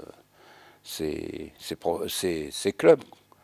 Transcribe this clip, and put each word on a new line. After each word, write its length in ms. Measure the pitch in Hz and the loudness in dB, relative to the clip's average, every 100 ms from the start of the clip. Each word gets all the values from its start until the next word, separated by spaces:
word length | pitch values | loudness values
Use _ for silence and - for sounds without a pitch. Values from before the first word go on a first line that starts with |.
| - - _ _ - - - - | -16 -20 _ _ -20 -20 -20 -20
ces, 720 | - - 78 76 80 78 78 - | -14 -6 -4 -4 -8 -10 -12 -14
ces 180 | - - | -10 -4
pro-, 320 | 87 82 92 | -2 -2 -2
ces, 400 | - 95 82 73 | -2 -2 -2 -4
ces 220 | - 98 | -4 -4
clubs. 300 | - 165 160 - - _ _ | 4 6 6 4 -20 _ _